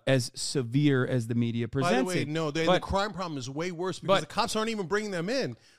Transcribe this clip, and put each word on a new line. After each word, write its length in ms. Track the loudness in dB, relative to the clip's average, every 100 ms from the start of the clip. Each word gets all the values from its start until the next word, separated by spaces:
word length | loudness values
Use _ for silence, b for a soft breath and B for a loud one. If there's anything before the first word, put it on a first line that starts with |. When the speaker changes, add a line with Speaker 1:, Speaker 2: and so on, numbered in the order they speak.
| 2
Speaker 1:
as 240 | 2 0
severe 720 | -6 -4 -2 0 2 4 4 2
as 200 | 0 0
the 60 |
media 340 | 0 0 -2 -2
Speaker 2:
By 100 | 0
the 20 |
Speaker 1:
presents 240 | 2 2 2
Speaker 2:
way, 140 | 0
Speaker 1:
it. 60 | -2
Speaker 2:
no, 220 | -2 -2
they, 160 | 0 2
Speaker 1:
But 60 |
Speaker 2:
the 60 | 2
crime 320 | 2 0 -2
problem 260 | -4 -6 -6
is 100 | -6
way 220 | -6 -6
worse 260 | -4 -6 -4
because 160 | 2 2
Speaker 1:
but 120 | 2
Speaker 2:
the 60 |
cops 220 | -2 0 0
aren't 140 | -2
even 160 | -2 -2
bringing 240 | -2 0
them 160 | -4 -2
in. 240 | -2 -2
So 60 | -6 b